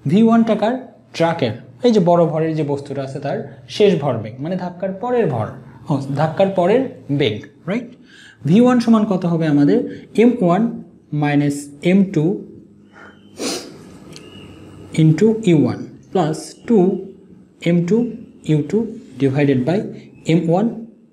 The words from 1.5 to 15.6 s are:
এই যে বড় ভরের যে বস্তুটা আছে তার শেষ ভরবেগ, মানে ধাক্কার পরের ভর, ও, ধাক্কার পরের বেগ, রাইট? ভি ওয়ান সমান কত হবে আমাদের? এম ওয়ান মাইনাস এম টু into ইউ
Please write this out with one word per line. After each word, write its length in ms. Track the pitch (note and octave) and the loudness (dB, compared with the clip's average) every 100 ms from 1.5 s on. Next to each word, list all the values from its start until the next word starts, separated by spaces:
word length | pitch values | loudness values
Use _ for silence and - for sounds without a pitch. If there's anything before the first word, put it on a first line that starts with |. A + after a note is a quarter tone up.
| A2 - - | -4 -16 -2
এই 80 | B3 | 2
যে 80 | G#3+ | 2
বড় 260 | F3 E3+ D#3+ | 4 4 2
ভরের 300 | D#3 D#3+ D#3 | 0 -2 -2
যে 80 | |
বস্তুটা 400 | C#3+ C#3 - C#3 | -4 -6 -6 -10
আছে 160 | C3+ D3+ | -8 -8
তার 440 | C3+ G3 A#3 - - | -6 -6 -10 -18 -16
শেষ 320 | - G#3 E3 | 2 2 2
ভরবেগ, 320 | C#3+ A2+ G#2+ A#2+ | -2 -4 -8 -10
মানে 160 | D3+ F#3 | -8 -6
ধাক্কার 380 | F3+ - G3 | -8 -8 -10
পরের 340 | F#3 A#3+ B3 F#3 | -8 -4 -2 0
ভর, 200 | B2 G2+ - - - - | -2 -6 -10 -20 -20 -6
ও, 120 | C#3 C3+ C#3+ | -4 -4 -4
ধাক্কার 320 | D#3 - G3 | -2 0 0
পরের 560 | F#3+ F3+ A#3+ C4+ - - | 2 2 2 0 -8 -6
বেগ, 580 | C#3+ C3 G#2 - _ - | -2 0 -2 -12 _ -8
রাইট? 260 | A3+ B3 - - - - _ C#3 | -8 -8 -20 -20 -20 -20 _ 2
ভি 160 | G3 | 4
ওয়ান 180 | B3 B3 | 4 4
সমান 260 | A#3 A3+ G#3 | 4 2 2
কত 200 | F3+ E3+ | -2 0
হবে 220 | E3 D#3+ | 0 2
আমাদের? 600 | C#3+ D3 A3+ - - - - | 2 4 2 -2 -10 -6 2
এম 160 | A#3+ - | 2 4
ওয়ান 420 | F3 F3+ A#3 - - _ _ | 2 2 0 -4 -16 _ _
মাইনাস 540 | D3 D3 D3 D3 C#3+ - - | -2 0 2 0 -4 -10 -4
এম 220 | E3+ F#3+ | 2 2
টু 380 | F#3+ D#3 D#3 G#3 - - - - _ - - - - - - - - - - - - - - - - - - - - - | 2 0 0 -2 -10 -20 -20 -20 _ -20 -20 -20 -20 -10 -8 -8 -12 -20 -20 -20 -20 -20 -20 -20 -20 -20 -20 -20 -8 2
into 340 | D#3 D3+ A3 A3 | 4 6 2 2
ইউ 200 | F3+ D#3+ | 2 4